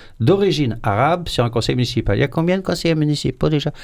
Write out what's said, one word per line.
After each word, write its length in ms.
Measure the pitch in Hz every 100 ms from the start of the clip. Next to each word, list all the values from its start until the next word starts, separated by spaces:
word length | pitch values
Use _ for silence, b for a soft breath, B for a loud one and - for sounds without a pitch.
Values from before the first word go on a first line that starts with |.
| B -
d'origine 580 | 117 196 196 151 127 113
arabe 420 | 110 101 143 175 165
sur 180 | -
un 60 | 120
conseil 240 | 120 -
municipal. 420 | 127 120 113 107 104
Il 40 |
y 20 |
a 60 | 135
combien 300 | - 170 190
de 40 |
conseillers 320 | 185 175 170
municipaux 540 | 160 151 147 139 - 156
déjà ? 240 | 151 147 B